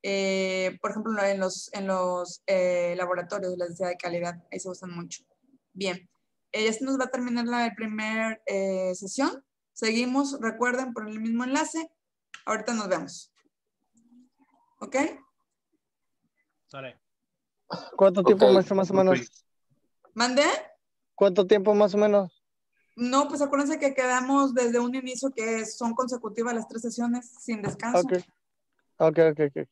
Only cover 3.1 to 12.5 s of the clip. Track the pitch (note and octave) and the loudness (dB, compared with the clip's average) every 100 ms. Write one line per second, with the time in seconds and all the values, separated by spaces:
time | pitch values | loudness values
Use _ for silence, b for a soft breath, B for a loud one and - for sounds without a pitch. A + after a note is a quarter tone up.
3.1 | F3+ F3 G#3 F#3 F3+ F3 E3+ F#3 F3 F3 | -2 -4 -6 -6 -4 -6 -4 -4 -4 -6
4.1 | F3 F3 F3 _ F#3+ F#3 F3+ F#3 E3+ F3 | -4 -4 -8 _ -12 -10 -12 -12 -12 -12
5.1 | - _ _ _ _ _ F#3 F#3+ F3+ _ | -14 _ _ _ _ _ -6 -6 -6 _
6.1 | _ _ _ _ G#3+ A3 A3 C4 C4+ B3+ | _ _ _ _ -2 0 0 -2 -2 -2
7.1 | B3+ B3 A#3+ A#3+ A#3+ A#3 A3 A3 G#3+ G#3+ | -4 -4 -2 -2 0 -2 -4 -8 -6 -4
8.1 | A3 A3 A3 - G3 G3 F#3+ F#3 F#3 G3 | -2 -4 -4 -4 -2 -2 -2 -4 -4 -8
9.1 | - D4 G4 _ _ _ - A3 A3+ B3 | -2 -2 -2 _ _ _ -6 -2 0 0
10.1 | C4 C#4 C#4 A3+ A3 A#3+ B3 C4 A#3 G#3+ | 0 0 -2 -6 -2 -2 0 -4 -8 -10
11.1 | G#3+ A3+ A3+ B3+ C#4 D#4 E4 D#4+ _ _ | -6 -2 -2 0 0 -2 -4 -8 _ _
12.1 | _ _ - - | _ _ -16 -4